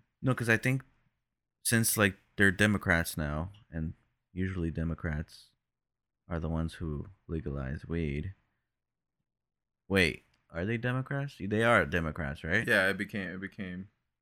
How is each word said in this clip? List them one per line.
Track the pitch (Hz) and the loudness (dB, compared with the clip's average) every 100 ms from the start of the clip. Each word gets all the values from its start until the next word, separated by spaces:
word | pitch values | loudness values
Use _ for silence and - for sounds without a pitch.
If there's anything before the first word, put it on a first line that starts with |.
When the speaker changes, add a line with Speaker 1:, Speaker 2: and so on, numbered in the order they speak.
| _ _ | _ _
Speaker 1:
No, | 131 | 0
'cause | 123 117 | 2 2
I | 113 | 2
think | 131 135 - _ _ _ _ _ _ _ | 2 -2 -4 _ _ _ _ _ _ _
since, | - 117 113 - | 2 2 4 4
like, | 101 92 _ - | 4 2 _ 4
they're | 98 | 4
Democrats | 95 107 98 98 85 85 - | 6 4 4 4 2 2 -4
now, | 73 76 87 - - | -4 -4 -6 -10 -12
and | 82 80 - _ _ _ | -6 -6 -8 _ _ _
usually | 90 92 92 82 | -4 -4 -2 -2
Democrats | 76 82 78 82 76 78 - - _ _ _ _ _ _ _ - | 0 -2 -2 -4 -4 -6 -14 -20 _ _ _ _ _ _ _ -8
are | 85 | -4
the | 80 | -2
ones | 82 82 | -2 -2
who | - 80 71 - - - | -4 -6 -6 -8 -16 -8
legalize | 82 73 69 65 73 | -6 -4 -6 -6 -8
weed. | - 82 78 71 90 - _ _ _ _ _ _ _ _ _ _ _ _ _ _ - | -6 -4 -2 -4 -6 -10 _ _ _ _ _ _ _ _ _ _ _ _ _ _ 0
Wait, | 95 85 - _ _ _ | 4 4 2 _ _ _
are | 80 | -6
they | 98 117 | -4 -2
Democrats? | 123 127 131 139 139 - | -2 -4 -4 -6 -6 -8
They | 98 107 | -2 2
are | 117 110 | 4 4
Democrats, | 73 85 80 80 71 69 | 4 0 -2 -4 -6 -6
right? | 80 98 117 | -2 -2 2
Speaker 2:
Yeah, | 107 95 | 2 2
it | 95 | 0
became, | 98 107 92 | -6 -8 -8
it | 92 | -8
became, | 95 - 95 90 101 _ _ _ | -12 -10 -12 -10 -14 _ _ _